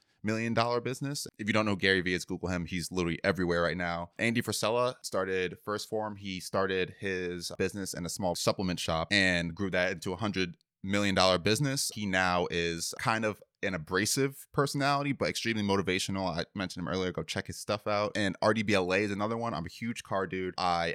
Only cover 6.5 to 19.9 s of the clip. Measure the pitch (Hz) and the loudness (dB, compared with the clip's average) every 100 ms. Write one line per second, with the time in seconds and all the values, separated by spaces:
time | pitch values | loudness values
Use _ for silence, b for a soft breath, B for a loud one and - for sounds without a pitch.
6.5 | 98 95 95 87 - 98 92 90 87 85 | 2 4 4 2 -2 -2 0 -2 -4 -6
7.5 | - 95 104 95 - 85 - 95 85 - | 0 0 0 -6 -4 -4 -2 -2 0 0
8.5 | 104 92 85 - 80 82 101 95 87 85 | 0 -2 -2 0 -2 2 4 4 4 0
9.5 | 82 98 90 92 82 95 90 107 95 90 | -2 0 2 0 -2 -6 -4 -2 0 -2
10.5 | - _ _ 98 101 101 95 92 90 87 | -4 _ _ -2 2 2 6 6 6 4
11.5 | 110 143 135 - - 101 92 92 90 87 | 2 2 0 -2 -4 0 4 4 4 2
12.5 | 87 85 85 - - 127 113 110 98 - | 0 0 -2 -6 -4 -2 0 0 -4 -12
13.5 | _ 101 90 76 92 107 - 139 139 - | _ -4 -4 0 0 2 2 0 -4 -6
14.5 | - 139 143 139 143 143 131 85 - 113 | -2 0 0 0 0 -2 -2 -2 0 -2
15.5 | 110 104 98 90 92 - 98 92 82 82 | 0 2 2 2 0 0 -2 -2 -2 -6
16.5 | 104 90 - 87 92 92 82 80 98 - | -6 -6 -6 -4 -2 -2 -4 -4 -6 -6
17.5 | - - 104 - 104 104 104 98 - 110 | -8 -6 -4 -2 0 0 0 0 2 2
18.5 | 110 104 98 90 92 104 98 107 117 117 | 2 4 2 4 2 2 0 -2 -2 -4
19.5 | 78 85 - 117 | -6 -6 -8 -8